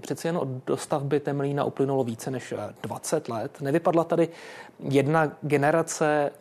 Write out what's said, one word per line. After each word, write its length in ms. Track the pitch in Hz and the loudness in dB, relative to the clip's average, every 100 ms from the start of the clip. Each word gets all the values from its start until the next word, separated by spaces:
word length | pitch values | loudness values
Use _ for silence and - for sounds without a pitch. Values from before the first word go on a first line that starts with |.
Přeci 260 | - 143 165 | -6 -4 -2
jen 100 | 170 | -2
od 100 | 135 | -2
dostavby 720 | 131 - 131 - 156 139 147 | -4 -2 -2 0 -2 0 0
Temelína 440 | 143 143 139 143 | 0 0 0 0
uplynulo 400 | - - 135 135 | 0 0 2 2
více 280 | 117 113 - | 0 -4 -6
než, 200 | 131 - | -8 -6
eh, 220 | 104 104 - | -8 -8 -10
dvacet 460 | 107 110 - 160 - | -10 -8 -2 -2 -2
let. 280 | 117 117 - | -6 -6 -6
Nevypadla 420 | 139 156 170 165 | 0 0 2 2
tady 260 | 165 165 165 - - - - - | 2 2 2 -2 -16 -16 -18 -10
jedna 520 | 151 135 135 160 151 - | 0 2 4 4 2 0
generace 920 | 151 143 143 160 160 - 156 151 143 - | 0 2 4 4 2 0 2 2 0 -4